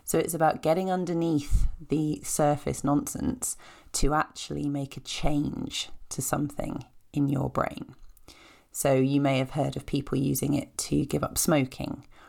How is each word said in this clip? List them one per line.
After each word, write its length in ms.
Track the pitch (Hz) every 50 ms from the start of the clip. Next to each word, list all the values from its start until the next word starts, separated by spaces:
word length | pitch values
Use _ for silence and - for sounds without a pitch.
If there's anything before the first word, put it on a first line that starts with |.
| _
So 140 | - - 165
it's 160 | 156 165 165
about 280 | 156 160 156 - -
getting 300 | - 156 160 185 190 185
underneath 760 | 185 185 180 165 170 170 165 165 160 147 143 - - - - - - - 156 -
the 320 | 143 156 156 151 151 - -
surface 600 | - - - 156 147 147 147 - 143 139 - -
nonsense 760 | 147 143 147 - - - - - - - - - - - - - - - - - - -
to 200 | - - 160 151
actually 560 | 151 - - - - - - 151 147 147 143
make 280 | 143 143 139 139 - 139
a 40 |
change 880 | - - - - - 143 151 147 147 135 - - - - - - - - - - - -
to 120 | - -
something 640 | 135 - - 143 147 143 - - - - - - 127 - _ - - _ -
in 160 | 147 143 139
your 200 | 143 139 135 131
brain. 460 | - - - - - - - - - - - - - - - - - - - - - - _ _
So 220 | - - - 143 135
you 260 | 131 131 135 143 143
may 180 | 143 139 135 131
have 120 | 131 131
heard 240 | - 156 135 139 135
of 100 | 139 -
people 320 | - - 143 135 - 135 135
using 360 | 135 143 139 135 139 143 147
it 240 | 139 - - - -
to 280 | - - 147 143 139
give 180 | - - 147 139
up 140 | - - -
smoking 680 | - - 165 147 131 131 - - - - - - - - - - -